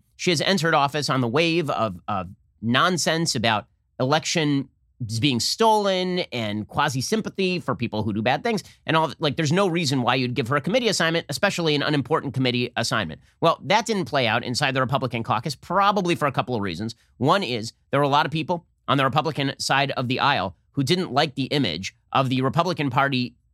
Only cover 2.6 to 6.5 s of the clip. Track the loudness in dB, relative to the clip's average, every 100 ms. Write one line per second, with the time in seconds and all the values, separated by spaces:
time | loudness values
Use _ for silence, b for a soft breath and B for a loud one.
2.6 | 0 4 4 2 0 0 0 0 2 2
3.6 | -2 _ _ -4 0 0 0 0 2 0
4.6 | -2 _ _ -12 -8 0 2 2 0 2
5.6 | 2 2 0 0 0 -2 -4 -4 -4